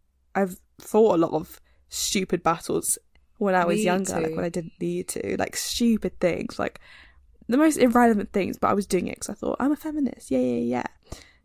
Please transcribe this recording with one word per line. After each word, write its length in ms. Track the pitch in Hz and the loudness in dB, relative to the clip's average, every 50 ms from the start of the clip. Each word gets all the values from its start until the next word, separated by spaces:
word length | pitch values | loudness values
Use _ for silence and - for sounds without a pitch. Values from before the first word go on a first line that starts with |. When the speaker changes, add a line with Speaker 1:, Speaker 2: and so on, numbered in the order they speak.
| _ _ _ _ _ _ - | _ _ _ _ _ _ -2
Speaker 1:
I've 240 | 190 196 185 185 - _ _ _ - | -2 -2 -2 -4 -8 _ _ _ -20
fought 360 | - - - 214 226 214 196 | -8 0 4 6 6 6 6
a 20 | 165 | 4
lot 160 | 165 - - | 2 2 0
of 260 | 156 170 - - - _ _ _ _ _ _ - | -4 -6 -8 -14 -20 _ _ _ _ _ _ -8
stupid 460 | - - - - 202 185 - - 190 | -6 -4 -2 -2 -2 -2 -2 -2 -2
battles 560 | - 165 170 170 - - - 170 175 - - - - _ _ _ _ _ _ - | 0 0 -2 -2 -2 -4 -4 -2 -2 -2 -4 -6 -8 _ _ _ _ _ _ -4
when 160 | 208 202 185 | 0 2 2
I 120 | 185 175 | 2 2
was 120 | 175 - 214 | 2 0 0
Speaker 2:
Me 60 | 214 | 2
Speaker 1:
younger, 300 | 175 180 190 190 180 180 | 2 0 0 0 -2 -4
like, 120 | 170 160 160 | -4 -4 -4
Speaker 2:
too. 60 | 160 | -4
Speaker 1:
when 100 | 170 180 | -4 -4
I 40 | 175 | -4
didn't 240 | 170 180 165 170 - - | -4 -6 -8 -10 -10 -8
need 260 | 175 175 175 175 - - | -6 -4 -4 -4 -6 -6
to, 260 | - - - - - 196 | -8 -6 -6 -4 -4 -4
like, 180 | - - - | -4 -4 -4
stupid 640 | - - - - - 240 233 226 214 - 185 - - | -6 -6 -6 -2 0 2 2 2 2 0 -4 -4 0
things, 380 | - 175 165 - - - - - | 0 0 0 -2 -4 -6 -6 -6
like, 220 | - - - - - - - - - - - - - _ _ _ - - | -6 -6 -6 -10 -16 -20 -20 -20 -20 -20 -20 -20 -20 _ _ _ -4 0
the 80 | 226 277 | 2 4
most 200 | 311 320 294 - | 4 4 4 4
irrelevant 540 | - 254 226 240 240 233 226 208 196 - - | 4 4 6 6 6 6 6 4 0 -2 -2
things, 240 | 202 185 - - - | -2 -2 -2 -2 -2
but 120 | - 202 | 0 0
I 40 | 208 | 2
was 140 | 202 196 - | 0 0 0
doing 180 | - 180 180 - | 0 -2 -2 -2
it 120 | - - | -6 -8
'cause 100 | - - | -10 -12
I 60 | 202 | -10
thought, 220 | - - - - - | -6 -4 -4 -2 0
"I'm 120 | 247 277 | 0 0
a 40 | 302 | 0
feminist, 560 | - - 311 302 311 285 233 - - - - | -2 -4 -6 -4 -2 -2 -2 -2 -6 -6 -2
yeah, 80 | 262 254 | -2 0
yeah, 180 | 254 254 240 240 240 240 247 - | 0 0 0 0 -2 -2 -2 -2
yeah." 400 | - - - _ _ _ - - - - _ _ _ | -4 -6 -10 _ _ _ -20 -20 -20 -20 _ _ _